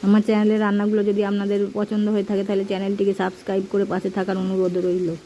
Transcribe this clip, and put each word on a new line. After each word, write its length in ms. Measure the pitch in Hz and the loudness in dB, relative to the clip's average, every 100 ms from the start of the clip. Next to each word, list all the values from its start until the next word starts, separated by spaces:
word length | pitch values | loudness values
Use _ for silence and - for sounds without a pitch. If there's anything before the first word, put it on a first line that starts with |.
আমার 180 | 196 214 | 6 4
চ্যানেলের 380 | 214 214 214 214 | 4 2 4 2
রান্নাগুলো 440 | 214 202 208 214 | 2 2 2 2
যদি 200 | 208 202 | 2 0
আপনাদের 420 | 202 202 202 202 202 | 0 0 0 0 -2
পছন্দ 340 | 208 208 214 208 | -2 -2 0 0
হয়ে 140 | 214 | 0
থাকে, 220 | 196 202 | 0 -2
তাহলে 200 | 196 196 | 0 -2
চ্যানেলটিকে 500 | 196 190 196 202 196 | -2 -2 -2 0 0
সাবস্ক্রাইব 500 | 196 190 185 - 190 190 | 0 -4 -4 -4 -2 0
করে 140 | 202 | -2
পাশে 260 | 196 - 196 | 0 -2 -4
থাকার 260 | 202 190 190 | -4 -4 -2
অনুরোধ 400 | 185 190 180 180 | -2 0 0 0
রইল। 320 | 180 180 180 160 | 0 0 -2 -6